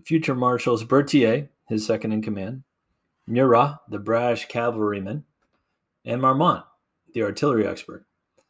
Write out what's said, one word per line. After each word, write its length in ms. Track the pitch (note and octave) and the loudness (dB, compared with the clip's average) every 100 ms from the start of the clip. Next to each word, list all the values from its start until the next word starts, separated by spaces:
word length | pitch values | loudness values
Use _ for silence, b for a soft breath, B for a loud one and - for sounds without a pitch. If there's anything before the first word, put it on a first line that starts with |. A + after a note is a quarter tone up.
future 320 | - D#3+ D#3 C3 | -2 -2 0 0
marshals 480 | B2 B2 - A#2 | 2 2 0 0
Berthier, 680 | A2 C3 C#3 D3 A2+ B2 D3 _ _ | 2 2 4 4 4 2 -4 _ _
his 180 | G#2+ G#2+ | -6 -2
second 260 | A2 A2 | -2 -2
in 100 | G#2+ | -4
command, 420 | G#2+ G2+ F#2+ C3 - _ _ _ _ _ - | -4 -6 -8 -10 -16 _ _ _ _ _ -4
Murat, 540 | A#2 C3 A2+ C#3+ D3 - | 2 4 4 4 -2 -12
the 100 | G#2+ | -10
brash 480 | G2+ A2+ A#2+ A#2 - | -2 0 0 -2 -4
cavalryman, 760 | B2 A#2+ A2+ G#2 G2+ G2 C#3+ - _ _ _ _ _ _ _ A#2 | -4 -4 -2 -2 -2 -6 -10 -12 _ _ _ _ _ _ _ -6
and 160 | A#2+ | 0
Marmont, 440 | C3 C3+ E3+ - - _ _ _ _ | 2 4 2 0 -6 _ _ _ _
the 100 | A#2 | -4
artillery 420 | G#2 G2 C#3+ A#2+ G2+ | -4 0 0 2 0
expert. 400 | D#2+ - - _ _ _ _ _ | -4 -12 -18 _ _ _ _ _